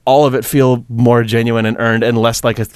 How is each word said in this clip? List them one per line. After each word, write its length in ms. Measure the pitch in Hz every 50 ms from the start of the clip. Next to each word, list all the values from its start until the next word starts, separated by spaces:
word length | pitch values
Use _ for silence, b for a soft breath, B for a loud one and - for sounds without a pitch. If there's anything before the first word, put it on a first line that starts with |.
| -
all 220 | 127 135 147 151
of 100 | 135 127
it 80 | 127 110
feel 420 | - - 143 135 127 127 117 120 -
more 340 | 117 113 123 120 120 120 117
genuine 420 | 110 113 117 117 120 117 113 110
and 120 | 110 110 -
earned 240 | 117 117 113 113 113
and 140 | 117 117
less 260 | 113 110 117 113 - -
like 160 | 120 107 110
a 80 | 110 - -